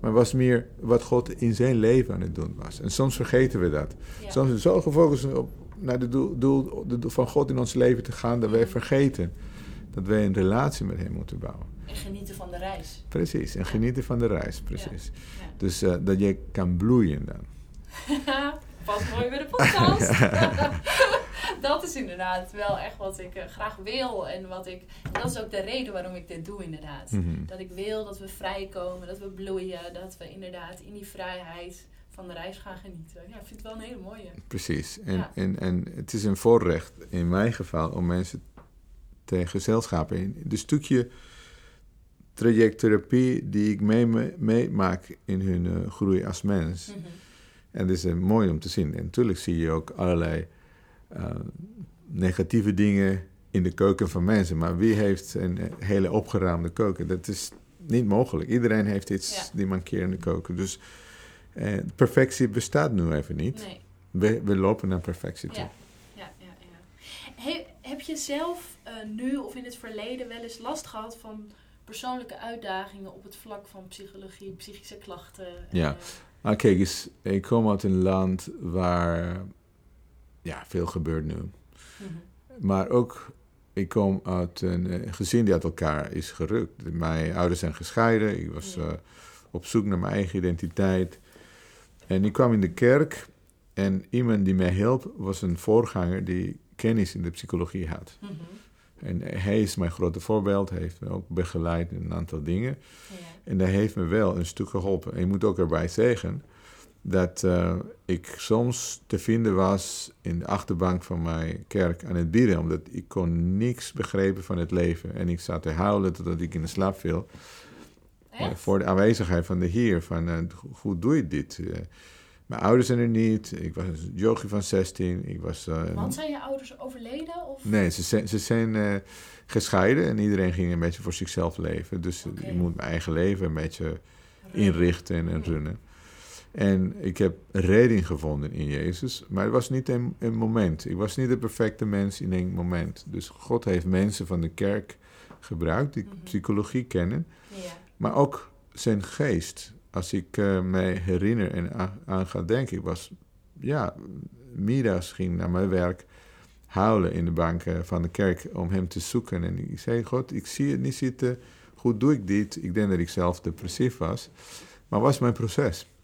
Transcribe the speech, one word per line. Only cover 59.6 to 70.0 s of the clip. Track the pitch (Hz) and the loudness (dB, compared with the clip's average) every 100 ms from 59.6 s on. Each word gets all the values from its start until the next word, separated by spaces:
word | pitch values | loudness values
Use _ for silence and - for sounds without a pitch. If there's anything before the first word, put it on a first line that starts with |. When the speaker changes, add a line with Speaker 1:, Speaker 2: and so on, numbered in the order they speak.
| 95 | 0
Speaker 1:
mankeert | 92 90 - | -2 -2 -2
in | 90 | -2
de | 92 | -2
keuken. | 85 82 - 90 | -2 -2 -2 -4
Dus, | 95 - - - - - - - - | -4 -6 -16 -20 -20 -20 -20 -20 -18
eh, | - 104 98 - | -6 -2 -2 -4
perfectie | - 123 - 131 - 123 | 2 4 6 4 2 0
bestaat | 104 - - 151 | 0 0 2 2
nu | 107 82 | 2 2
even | 76 71 71 | 0 -2 -4
niet. | 87 143 - | -4 -4 -12
Speaker 2:
Nee. | - - - - | -14 -20 -20 -6
Speaker 1:
We, | 92 104 113 | 2 2 2
we | 101 98 | 2 4
lopen | 95 - 95 | 4 2 0
naar | 90 | -2
perfectie | 85 85 90 87 92 | -2 -6 -8 -10 -10
toe. | 87 | -8
Speaker 2:
Ja. | 90 - - - - | -10 -12 -20 -20 -20
Ja, | 208 185 - | -18 -18 -18
ja, | 185 | -20
ja. | 180 175 175 - - - - - - | -20 -20 -20 -20 -20 -20 -18 -18 -10
He-, | 254 330 - - 262 | -6 -6 -10 -18 -12
heb | 269 | -12
je | - 311 | -8 -8
zelf, | - 285 339 349 - - | -4 -4 -4 -6 -12 -20
eh, | - 226 214 214 | -16 -14 -10 -6
nu | 262 277 | -4 -4
of | 214 | -6
in | 254 | -12
het | 247 240 | -14 -14
verleden | 226 214 | -12 -10